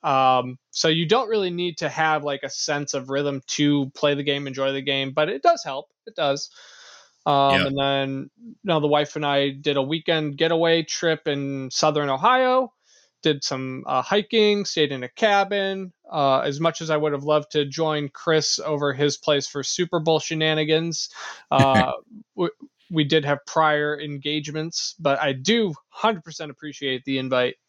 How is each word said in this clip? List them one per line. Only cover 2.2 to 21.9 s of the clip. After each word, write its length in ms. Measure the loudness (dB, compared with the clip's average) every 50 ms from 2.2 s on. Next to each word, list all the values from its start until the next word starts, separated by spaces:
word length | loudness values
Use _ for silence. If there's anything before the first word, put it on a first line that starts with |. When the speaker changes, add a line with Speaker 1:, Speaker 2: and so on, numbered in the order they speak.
| -2
Speaker 1:
like, 200 | -4 -6 -6 -6
a 60 | -10
sense 440 | -8 -6 -4 -4 -2 -4 -4 -4 -6
of 160 | -6 -6 -2
rhythm 320 | -4 -2 -2 -2 -4 -4 -6 -8
to 420 | -2 0 2 4 4 2 0 -2 -4
play 200 | -2 0 0 0
the 80 | 0 0
game, 240 | -2 -2 -2 -4 -8
enjoy 240 | -6 -2 -2 -2
the 100 | -2 -2
game, 300 | -4 -2 -2 -2 -2 -2 0
but 160 | 0 0 0
it 120 | -2 0 2
does 200 | 2 2 2 -2
help. 240 | -8 -8 -8 -10 _ _ _ _ -16
It 80 | -6
does. 340 | -2 0 0 0 0 -4 -12 _ -20 -20 -20 -20 -20 -20 -20 -20 -20 -20 _ _ _ _
Um, 280 | 2 4 4 6 6 4
Speaker 2:
Yeah. 140 | 4 2 0
Speaker 1:
and 100 | 0 0
then, 520 | 0 0 0 0 -2 -2 -4 -8 -8 -12 _ _
you 120 | -20 -20 -20 _ _
know, 160 | 0 0 2
the 60 | 2 4
wife 280 | 2 2 2 0 -4
and 100 | -4 -2
I 240 | 0 2 2 2 0
did 260 | -2 -4 -2 -2 0 0
a 40 |
weekend 560 | 0 0 -2 -4 0 0 0 0 0 -4 -2 0
getaway 460 | 0 2 2 2 4 4 4 2 2
trip 420 | -2 -6 -2 0 0 0 0 _
in 440 | -4 -2 -2 -2 -4 -6 -6 -8 -8
Southern 380 | -2 0 2 2 2 2 0 0
Ohio, 640 | -2 2 4 4 4 4 4 4 2 2 0 -2 _ _ _ _ _ _ _ _ _ _
did 240 | 0 0 0 0 -2
some, 400 | -6 -4 -4 -6 -6 -8 -8 -6 -2
uh, 140 | -2 -2
hiking, 640 | 0 2 0 0 0 2 2 4 4 4 4 2 -2
stayed 260 | -4 0 0 0 0
in 120 | 0 -4 -8
a 40 | -10
cabin. 880 | _ 0 2 4 4 4 2 2 0 -2 -2 -2 -4 -6 -8 -12 _ _ _ -8
Uh, 280 | -2 0 2 4 4 4
as 180 | 2 0 -2 0
much 220 | 0 0 0 -2
as 80 | -4 -2
I 80 | 0 0
would 160 | 0 0 -2
have 100 | -2 0
loved 280 | 2 2 2 2 _ -2
to 100 | -2 -2
join 460 | -2 -2 -2 -2 0 0 -2 -4 -6
Chris 500 | _ -8 -2 2 2 2 2 2 -2 -2
over 320 | -2 -4 -2 0 0 -2
his 240 | 0 2 0 0 0
place 320 | 0 0 2 2 2 0 -2
for 160 | -8 -6 -6
Super 380 | -6 -2 -4 -4 -2 0 0
Bowl 180 | 2 4 2 2
shenanigans, 880 | 2 -2 -2 0 0 2 2 2 2 2 2 0 0 -2 -4 -6 -8 -8 -10 -14 -14 -14 -14 -16 -6 _
uh, 440 | 2 4 4 4 4 4 2 2